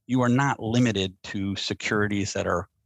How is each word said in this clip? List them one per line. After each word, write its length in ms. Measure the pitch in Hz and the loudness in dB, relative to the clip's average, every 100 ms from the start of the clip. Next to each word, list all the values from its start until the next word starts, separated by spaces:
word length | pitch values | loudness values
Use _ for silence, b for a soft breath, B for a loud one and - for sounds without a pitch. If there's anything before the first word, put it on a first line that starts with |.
| - | -4
You 160 | 127 | 0
are 80 | 120 | 4
not 300 | 123 139 - | 4 2 0
limited 560 | 110 123 120 98 95 - - | 0 2 2 2 -2 -4 -10
to 300 | 101 98 95 | -4 -4 -4
securities 760 | - 101 - 107 104 101 98 | -4 -4 -2 0 2 0 -2
that 120 | 98 92 | -2 0
are 220 | 90 - _ | -2 -4 _